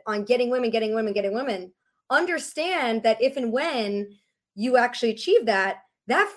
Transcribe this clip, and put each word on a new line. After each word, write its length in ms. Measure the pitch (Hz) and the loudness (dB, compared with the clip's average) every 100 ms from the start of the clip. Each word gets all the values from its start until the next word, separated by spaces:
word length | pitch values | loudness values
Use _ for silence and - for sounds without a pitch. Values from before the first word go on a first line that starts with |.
| - | -6
on 160 | 208 | -4
getting 260 | 208 240 240 | 0 0 2
women, 200 | 254 240 | 0 0
getting 260 | 220 220 220 | 0 -2 -2
women, 160 | 220 | -2
getting 220 | 202 196 | -2 -2
women, 400 | 220 269 196 180 _ _ _ _ | -2 -4 -6 -8 _ _ _ _
understand 920 | 277 359 320 - - 339 359 247 226 | 0 0 -2 -6 -6 -2 -2 0 0
that 180 | 226 220 | 2 2
if 140 | 262 269 | 0 0
and 160 | 240 | -2
when 640 | 240 330 262 208 202 202 - _ _ _ | -2 -2 -2 -2 -4 -6 -12 _ _ _
you 240 | 202 240 247 | -4 2 4
actually 320 | 240 - 233 | 2 0 -2
achieve 360 | 214 - 440 226 | -2 2 4 4
that, 320 | 196 190 - _ _ - | 2 0 -4 _ _ -2
that 260 | 302 403 | 0 0